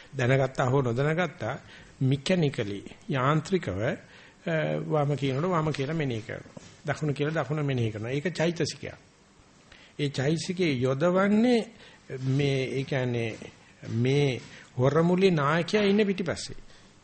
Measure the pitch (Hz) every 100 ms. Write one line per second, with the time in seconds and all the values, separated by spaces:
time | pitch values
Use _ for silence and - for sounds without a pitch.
0 | - 135 123 135 127 - 131 139 123 117
1 | 147 160 175 - 110 151 - - - -
2 | 131 139 - 185 147 - 101 101 - -
3 | - 127 131 156 156 185 - 92 120 165
4 | - - - - - 160 151 151 160 156
5 | 147 143 139 131 180 175 156 139 135 160
6 | 139 113 - - - - - - 151 139
7 | 151 135 143 160 123 156 143 127 113 104
8 | 113 139 180 156 165 165 143 - - -
9 | - _ _ _ _ _ - - - -
10 | 147 139 131 165 - 180 175 131 127 135
11 | 175 180 202 208 247 240 - - - -
12 | - 135 131 135 139 139 127 127 135 139
13 | 127 120 113 107 - - - - 113 113
14 | 123 139 143 123 - - - - 127 156
15 | 170 180 190 160 139 165 170 208 202 202
16 | 202 190 170 107 - - - - - -